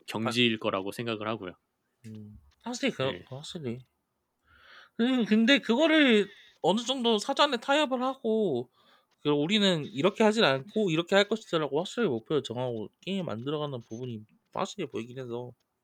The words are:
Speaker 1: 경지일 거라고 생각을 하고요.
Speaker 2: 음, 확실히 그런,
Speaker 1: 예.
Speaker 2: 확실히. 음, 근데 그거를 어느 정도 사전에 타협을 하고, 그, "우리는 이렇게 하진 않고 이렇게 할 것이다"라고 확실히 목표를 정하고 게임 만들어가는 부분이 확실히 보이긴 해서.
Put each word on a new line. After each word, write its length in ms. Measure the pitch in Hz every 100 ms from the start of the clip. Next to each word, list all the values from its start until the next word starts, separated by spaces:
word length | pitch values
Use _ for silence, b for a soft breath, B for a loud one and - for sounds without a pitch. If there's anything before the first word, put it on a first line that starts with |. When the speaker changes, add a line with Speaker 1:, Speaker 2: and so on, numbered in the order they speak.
| -
Speaker 1:
경지일 520 | 104 113 117 120 110
거라고 320 | 110 98 98
생각을 360 | 110 117 107 107
하고요. 240 | 110 90 - _ _ _ _ 110
Speaker 2:
음, 300 | 110 107 107 - _
확실히 280 | 226 247 262
그런, 220 | - 131
Speaker 1:
예. 100 | 90 -
Speaker 2:
확실히. 500 | 127 156 175 131 127 - _ _ _ _ _ b b b b b -
음, 240 | 240 247
근데 340 | 208 214 226 277
그거를 680 | - 233 320 311 277 214 196 b b b
어느 180 | 160 214
정도 380 | 233 269 233 208
사전에 400 | 240 277 294 240
타협을 440 | - 294 294 254
하고, 680 | 262 269 226 220 196 123 123 _ _ _ _ _
그, 80 | 147
"우리는 540 | 147 156 214 196 165 135
이렇게 380 | 127 175 -
하진 200 | 220 214
않고 460 | 185 135 135 220 196
이렇게 240 | 156 170
할 140 | 196 202
것이다"라고 500 | 220 - 165 143 143
확실히 300 | 190 - 208
목표를 340 | 113 - 147
정하고 460 | - 117 127 113 101 _
게임 260 | 175 190 143
만들어가는 560 | 110 135 151 147 127
부분이 400 | - 110 127 110 107 _ _
확실히 340 | - 196 - 147
보이긴 300 | 110 117 127
해서. 340 | 123 120 123 - _ _